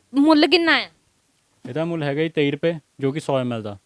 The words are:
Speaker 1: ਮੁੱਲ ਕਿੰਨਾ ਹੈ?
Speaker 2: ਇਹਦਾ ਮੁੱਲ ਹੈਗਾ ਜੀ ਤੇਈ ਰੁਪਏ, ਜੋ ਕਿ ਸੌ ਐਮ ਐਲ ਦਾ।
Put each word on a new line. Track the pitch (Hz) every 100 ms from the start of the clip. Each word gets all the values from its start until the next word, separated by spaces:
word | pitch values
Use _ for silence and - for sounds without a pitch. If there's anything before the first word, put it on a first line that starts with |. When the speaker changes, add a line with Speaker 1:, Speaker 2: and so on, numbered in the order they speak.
| _
Speaker 1:
ਮੁੱਲ | 262 302 302 302
ਕਿੰਨਾ | 339 330 262
ਹੈ? | 185 _ _ _ _ _ _ _ 143
Speaker 2:
ਇਹਦਾ | 135 165
ਮੁੱਲ | 165
ਹੈਗਾ | 143 143
ਜੀ | 160
ਤੇਈ | 160 143
ਰੁਪਏ, | 147 170 160 _ -
ਜੋ | 135
ਕਿ | 151
ਸੌ | - 135
ਐਮ | 123
ਐਲ | 117
ਦਾ। | 104 101